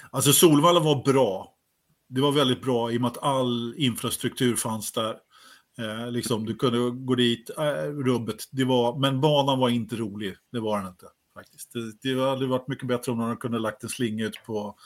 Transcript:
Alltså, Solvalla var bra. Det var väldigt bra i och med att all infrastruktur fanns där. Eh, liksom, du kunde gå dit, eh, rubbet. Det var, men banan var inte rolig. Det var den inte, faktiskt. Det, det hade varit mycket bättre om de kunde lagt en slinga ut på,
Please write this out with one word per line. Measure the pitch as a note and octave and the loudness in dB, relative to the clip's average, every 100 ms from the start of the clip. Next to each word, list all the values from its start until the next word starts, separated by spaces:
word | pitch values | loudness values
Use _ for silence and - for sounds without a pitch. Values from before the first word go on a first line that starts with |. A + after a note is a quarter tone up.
| - | -4
Alltså, | C3 C3 | 0 4
Solvalla | B2+ F3 C#3+ E3+ F3 | 6 8 8 6 6
var | D#3 C#3 C#3 | 4 2 2
bra. | C3+ A2+ F#2 - _ _ _ _ _ _ | 4 2 0 -8 _ _ _ _ _ _
Det | B2+ | 0
var | C#3+ | 2
väldigt | C#3+ C3 B2 | 4 2 2
bra | C3 A#2+ A#2 | 0 0 0
i | A#2 | 0
och | |
med | A#2+ | -2
att | - | -2
all | C#3+ C3+ B2+ A#2+ A#2 C#3 | 0 0 0 -2 -4 -2
infrastruktur | B2+ G#2+ A#2 - B2 - B2+ G#2+ | -2 0 -4 -4 -6 0 0 2
fanns | A#2 A2 - | -2 -6 -6
där. | A#2+ A2 A2+ _ _ - - _ - | -4 -4 -6 _ _ -20 -20 _ -10
Eh, | A2 A2 A#2+ | -8 -8 -6
liksom, | A#2+ A#2 A2 A2 | -4 -2 -2 -2
du | |
kunde | G#2+ B2+ A#2+ B2 | -2 0 2 0
gå | B2 C3 | -2 -2
dit, | B2 A#2+ A#2 - - | 2 2 0 -6 -4
eh, | D3 D3+ D3+ D3 | -2 -2 -6 -2
rubbet. | B2+ A#2 A2 G#2+ - | 0 0 -2 -8 -8
Det | C3 | -2
var, | C3 B2+ A#2+ B2+ | 2 2 2 0
men | C3+ C3 | 0 2
banan | D3+ C#3+ C#3 C3 | 4 4 4 2
var | B2 | 2
inte | A#2+ G#2 A2 | 0 -2 -4
rolig. | A2 G#2 G2+ F2 _ | -6 -6 -8 -10 _
Det | A#2+ | -6
var | A2 G#2 | -2 -4
den | F#2 | -6
inte, | F2+ F2+ _ _ | -14 -20 _ _
faktiskt. | F#2+ - - - | -20 -20 -20 -12
Det, | A#2+ A2+ G#2+ C3 | -10 -10 -8 -4
det | B2+ | 0
hade | C3+ C3 C3 | 0 0 -2
varit | B2+ - | -2 -4
mycket | B2+ B2+ | -6 -4
bättre | A#2+ - | -2 -2
om | A#2 | -2
de | A#2 A2+ | -4 -4
kunde | B2 A#2 | -4 -4
lagt | A2 - | -4 -6
en | G#2+ | -10
slinga | - A#2 A2 G#2+ | -4 -4 -2 -6
ut | - - | -8 -8
på, | G#2+ G#2 - | -8 -8 -12